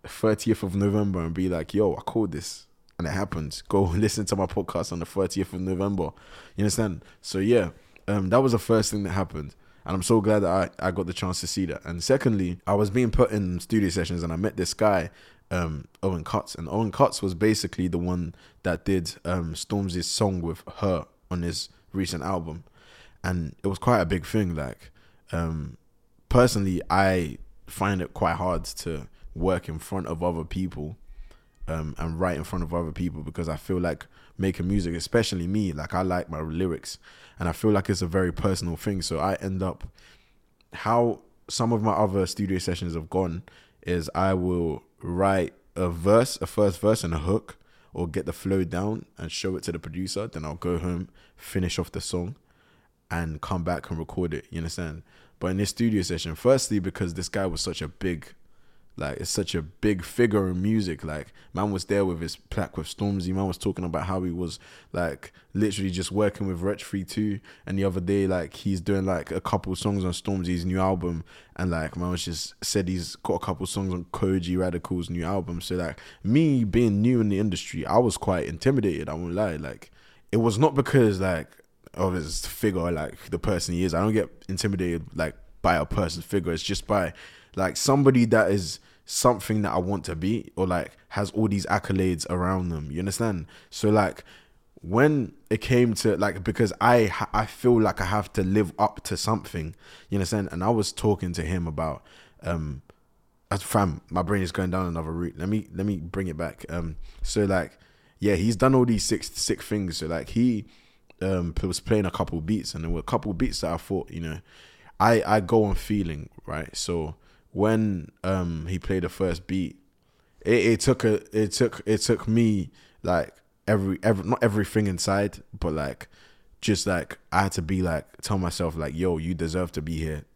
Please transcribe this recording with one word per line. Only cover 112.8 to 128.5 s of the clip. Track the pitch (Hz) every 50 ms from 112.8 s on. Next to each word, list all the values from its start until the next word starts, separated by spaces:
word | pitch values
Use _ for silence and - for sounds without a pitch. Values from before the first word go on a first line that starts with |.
there | 80 82
were | 85 82
a | 78
couple | - - 113 - 107 92
beats | 82 131 123 - -
that | - 80 85
I |
thought, | 82 - - 98 90 - -
you | - 85
know, | 82 80 78 80 - _ - - - - - _ - - - -
I, | 95 110 117 110 -
I | - 107 107
go | 95 85 117 113 107
on | 101 92
feeling, | - - - 107 101 92 85 76 73 73 - _ - -
right? | - 78 78 78 - -
So | - - - 87 85 78 78 78 _ _ _ _ _ _ _
when, | - 87 101 110 110 110 110 107 98 87 76 - _ _ -
um, | 92 95 92 90 85 82 78 78
he | 87 95 87
played | - - 98 92
the | 87 87
first | - - 95 90 85 85 -
beat, | - 92 95 87 - - - _ _ _ _ _ _ _ _ _ _ _ _
it, | - - 117 117 90
it | 113 117 -
took | - 139 127 - -
a, | 113 107 - - - -
it | 107 107 98
took, | - - 127 117 - - -
it | 104 110 104
took | - - 117 98 -
me, | 113 110 117 117 110 107 98 90 - _ - - _ _ _
like, | - 90 90 85 - - - _ _ _ _ _ _ -
every, | 107 101 98 95 92 -
every, | - 107 107 95 85
not | 95 127 -
everything | 117 113 101 107 98 - - 110 107
inside, | 101 90 85 - - 95 101 101 101 - - - _ - 98
but, | - 85
like, | 78 78 71 69 64 - - _ - - - - - _ _ - - _
just, | - - 104 90 -
like, | 101 92 87 76 - - - _ _
I | - 92
had | 98 98
to | - -
be, | 82 76 95 92
like, | 92 87 80 76 - _ - -
tell | - - 107 95
myself, | 90 87